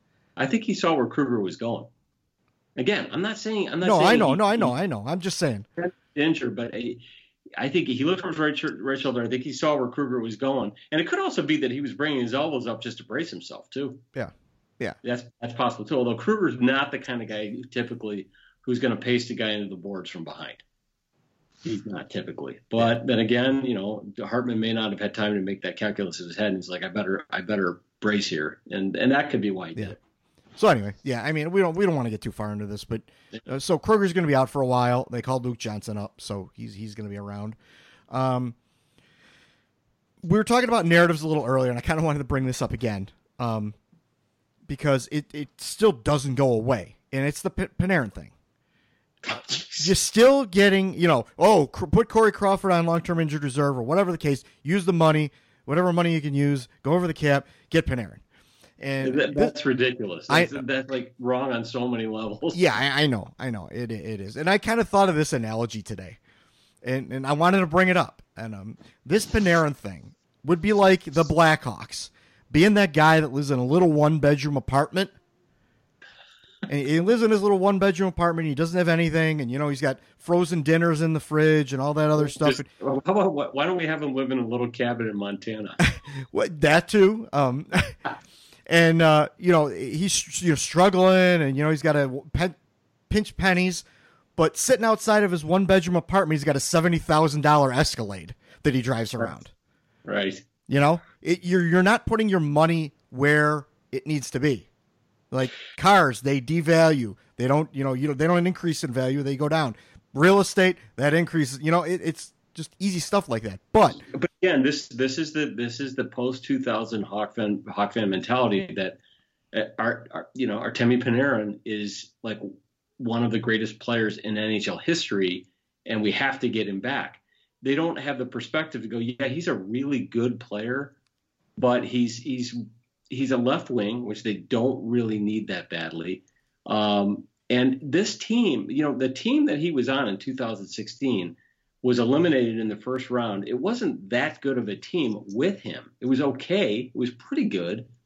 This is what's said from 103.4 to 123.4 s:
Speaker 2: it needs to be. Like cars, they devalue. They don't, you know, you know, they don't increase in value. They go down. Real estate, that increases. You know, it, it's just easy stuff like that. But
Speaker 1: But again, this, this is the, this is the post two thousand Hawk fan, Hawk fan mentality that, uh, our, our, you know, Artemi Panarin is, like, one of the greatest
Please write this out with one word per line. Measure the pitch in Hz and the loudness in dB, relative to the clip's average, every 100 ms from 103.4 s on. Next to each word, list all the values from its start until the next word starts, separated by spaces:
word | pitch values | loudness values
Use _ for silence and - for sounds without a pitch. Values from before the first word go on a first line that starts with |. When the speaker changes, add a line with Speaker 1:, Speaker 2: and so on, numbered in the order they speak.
| 151 151 139 _ _ | 4 0 -6 _ _
Speaker 2:
it | 135 - | -8 -4
needs | 151 120 | -4 -4
to | 135 | -2
be. | 147 113 - _ _ _ _ _ _ | 0 0 -6 _ _ _ _ _ _
Like | 131 131 - - - | -4 -4 -6 -16 0
cars, | 165 202 151 110 | 6 6 6 2
they | 131 139 | -2 -2
devalue. | 120 165 156 165 160 151 113 92 _ - | 0 0 4 6 6 4 0 -8 _ -4
They | 127 | 2
don't, | 143 156 135 | 2 2 -4
you | |
know, | 135 | -2
you | 127 147 | -2 -2
know, | |
they | 135 160 | 0 2
don't | 175 175 | 4 2
increase | 180 170 151 139 | 0 -2 -2 -4
in | |
value. | 123 131 139 | -2 0 0
They | 135 139 | -2 -2
go | 147 | 0
down. | 160 143 107 _ _ _ | 0 0 -4 _ _ _
Real | 135 170 196 | 2 6 6
estate, | 190 - 185 180 - - | 4 4 2 2 -8 -2
that | 143 | 2
increases. | 160 170 165 139 131 | 2 2 0 0 -2
You | 151 | 0
know, | 170 | 2
it, | 160 180 | 0 -2
it's | - - - _ _ | -4 -8 -12 _ _
just | - 156 _ | -16 -16 _
easy | 196 180 | -4 -4
stuff | - 202 - | 0 -2 0
like | 113 | -4
that. | 107 95 _ | -4 -10 _
But | 220 165 - - | 4 6 4 -10
Speaker 1:
But | - - - | -6 -6 0
again, | 185 147 | 2 4
this, | 131 143 - | 2 0 -6
this | 120 131 151 | -2 -2 -2
is | 151 | -4
the, | 156 147 | -2 -4
this | 104 120 113 | -4 -6 -6
is | 135 131 | -8 -6
the | 123 | -6
post | - 123 123 - | -4 -4 -4 -4
two | 135 | -4
thousand | 127 110 113 110 | -2 -4 -4 -6
Hawk | 98 101 104 - | -6 -6 -6 -4
fan, | 107 101 - | -4 -4 -6
Hawk | 101 101 | -4 -4
fan | 117 104 | -2 -2
mentality | 92 85 123 120 101 92 - | -2 -2 0 2 0 -2 -6
that, | 92 - _ _ _ _ _ | -6 -8 _ _ _ _ _
uh, | 110 - - | -6 -6 -4
our, | 113 - - | -4 -4 -8
our, | - - | -14 -12
you | - 120 | -6 -4
know, | 104 | -4
Artemi | 120 - 120 123 | -6 0 2 2
Panarin | 123 117 139 120 104 101 - | 2 2 2 0 -2 -8 -8
is, | 107 104 - - _ | -6 -6 -10 -16 _
like, | 113 107 101 - _ _ _ - | -10 -10 -12 -16 _ _ _ -10
one | 120 113 | -4 -2
of | 117 | 0
the | |
greatest | 110 | 0